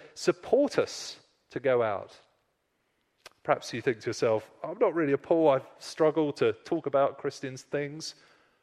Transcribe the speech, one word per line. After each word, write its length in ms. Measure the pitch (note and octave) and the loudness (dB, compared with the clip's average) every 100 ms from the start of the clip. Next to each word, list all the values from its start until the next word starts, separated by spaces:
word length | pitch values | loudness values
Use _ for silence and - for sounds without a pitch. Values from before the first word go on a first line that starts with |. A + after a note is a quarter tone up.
| - | -12
support 640 | - - - - C4 C#4+ - | -4 -2 -2 2 4 4 2
us 380 | G2+ - - - _ _ _ | 0 -2 -12 -16 _ _ _
to 80 | C3 | -4
go 240 | C3 B2 | 2 2
out. 340 | A2+ F#2+ F#2+ - _ _ _ _ _ _ _ _ _ _ - _ | 2 -2 -8 -18 _ _ _ _ _ _ _ _ _ _ -20 _
Perhaps 300 | - C3 - | -2 -2 -2
you 80 | A#2+ | -4
think 200 | C3 A2 | -2 -2
to 100 | A#2+ | -4
yourself, 380 | - A#2+ A2 - - | -2 0 0 -4 -12
"I'm 160 | D#3 G3 | -10 0
not 160 | G#3+ | 0
really 200 | E3 C#3+ | 0 0
a 40 | C#3 | 0
Paul, 300 | - E3 D#3 | 0 2 4
I've 180 | C3 - - | 2 -2 -18
struggled 580 | - - D#3 D#3 D3+ - | -8 0 2 2 0 0
to 160 | A#2 - | 0 -2
talk 220 | - E3 C#3 | -4 -4 0
about 320 | C3+ B2+ - | 2 0 -2
Christian 380 | C#3 - C3 C3 | -8 -8 -10 -12
things." 580 | - C#3+ C#3+ D#3 - - _ _ _ _ | -8 -6 -6 -10 -14 -16 _ _ _ _